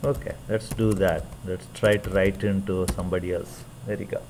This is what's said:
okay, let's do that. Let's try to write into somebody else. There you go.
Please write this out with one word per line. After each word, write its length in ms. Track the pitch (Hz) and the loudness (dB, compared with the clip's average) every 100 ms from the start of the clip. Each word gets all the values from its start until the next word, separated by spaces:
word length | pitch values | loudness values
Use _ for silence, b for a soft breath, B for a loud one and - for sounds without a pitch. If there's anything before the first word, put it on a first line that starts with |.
okay, 320 | 139 139 - - - | 0 -2 -4 -10 -2
let's 200 | 107 - | -2 -2
do 240 | - 110 | 2 4
that. 320 | 101 95 80 - - 95 | 6 4 2 -4 -10 -6
Let's 220 | 90 - - | -6 -8 2
try 220 | 107 104 | 4 4
to 120 | 95 | 2
write 320 | 95 95 98 | 4 4 4
into 440 | 104 98 98 92 90 - | 0 0 0 0 0 0
somebody 380 | 90 90 90 | 0 -2 0
else. 300 | 87 - - - - 120 | -4 -4 -12 -16 -12 -6
There 120 | 104 | -6
you 80 | 101 | -4
go. 160 | - | -6